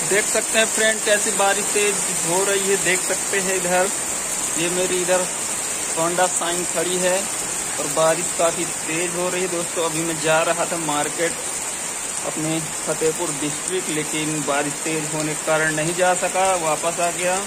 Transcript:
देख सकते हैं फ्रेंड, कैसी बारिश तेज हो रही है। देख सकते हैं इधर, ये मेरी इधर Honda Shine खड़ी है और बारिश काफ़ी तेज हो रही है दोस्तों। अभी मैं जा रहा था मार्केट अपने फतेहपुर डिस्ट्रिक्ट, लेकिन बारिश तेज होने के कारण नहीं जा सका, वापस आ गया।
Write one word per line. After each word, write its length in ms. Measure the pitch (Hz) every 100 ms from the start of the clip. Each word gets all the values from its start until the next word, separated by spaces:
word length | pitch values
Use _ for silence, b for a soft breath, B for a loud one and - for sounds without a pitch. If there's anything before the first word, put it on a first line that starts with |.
देख 200 | 156 196 214
सकते 320 | 220 214 226
हैं 80 | 220
फ्रेंड, 340 | - 220 214
कैसी 300 | - 208 220 196
बारिश 280 | 196 196 202
तेज 200 | 208 208 190 - 170 160
हो 140 | 175
रही 260 | 202 196 196
है। 60 | 196
देख 160 | 175 180
सकते 380 | - 185 - 196
हैं 160 | 185 190
इधर, 320 | 175 180 196 - - - - - - -
ये 100 | 170
मेरी 300 | 180 185 180
इधर 240 | 175 185 180 - - - - - -
Honda 320 | - 165 175 185
Shine 340 | - 170 175 170
खड़ी 220 | 175 170 180
है 180 | 180 185 196 - - - - -
और 80 | 151 147
बारिश 360 | 160 165 175 -
काफ़ी 260 | 170 165
तेज 500 | 165 - - 160 175 170
हो 120 | 180
रही 140 | 180
है 60 | 185
दोस्तों। 360 | 170 175 185
अभी 180 | 165 160
मैं 160 | 165 160
जा 180 | 156 160
रहा 220 | 170 165
था 120 | 160 170 156
मार्केट 460 | 147 147 - 170 - - - - - - - - - -
अपने 320 | 156 156 160 156 - -
फतेहपुर 440 | 151 160 156 170 143
डिस्ट्रिक्ट, 480 | 147 147 - 185 175
लेकिन 540 | 151 151 156 156 156 143
बारिश 260 | 143 147 -
तेज 240 | 160 160 151
होने 200 | 156 156
के 120 | 151 -
कारण 280 | 156 156
नहीं 200 | 156 156
जा 180 | 175 180 180
सका, 280 | 180 185 190 185
वापस 360 | 160 147 170 170
आ 100 | 175
गया। 260 | 165 180 190